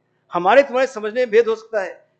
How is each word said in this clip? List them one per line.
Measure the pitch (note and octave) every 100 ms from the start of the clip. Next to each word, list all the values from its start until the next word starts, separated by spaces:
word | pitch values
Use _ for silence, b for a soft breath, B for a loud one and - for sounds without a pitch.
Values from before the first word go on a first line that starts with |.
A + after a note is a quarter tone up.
| _ _ _
हमारे | F3 F3+ B3+
तुम्हारे | C#4 B3 B3+
समझने | A3 G#3 A#3
में | B3+
भेद | G#3+ A3
हो |
सकता | A3 - A3
है, | F3+ - _